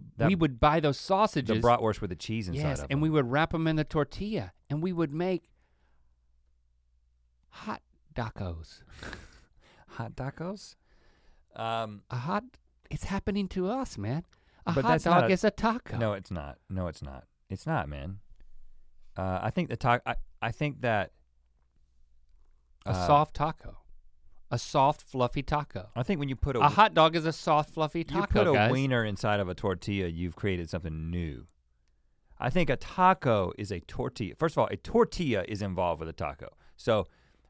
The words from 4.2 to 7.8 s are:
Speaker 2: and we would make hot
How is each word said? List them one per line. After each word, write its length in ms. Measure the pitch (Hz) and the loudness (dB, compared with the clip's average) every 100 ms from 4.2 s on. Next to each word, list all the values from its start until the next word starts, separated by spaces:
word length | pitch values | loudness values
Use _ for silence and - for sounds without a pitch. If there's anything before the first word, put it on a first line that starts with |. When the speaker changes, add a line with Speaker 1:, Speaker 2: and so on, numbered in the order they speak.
| 202 214 95 - - | -6 -4 -6 -12 -8
Speaker 2:
and 120 | 147 | -4
we 100 | 175 | -2
would 200 | 170 160 | 0 -2
make 360 | 151 180 180 - _ _ _ _ _ _ _ _ _ _ _ _ _ _ _ _ _ _ _ _ | -2 -2 -2 -6 _ _ _ _ _ _ _ _ _ _ _ _ _ _ _ _ _ _ _ _
hot 340 | - 214 214 | -14 -10 -12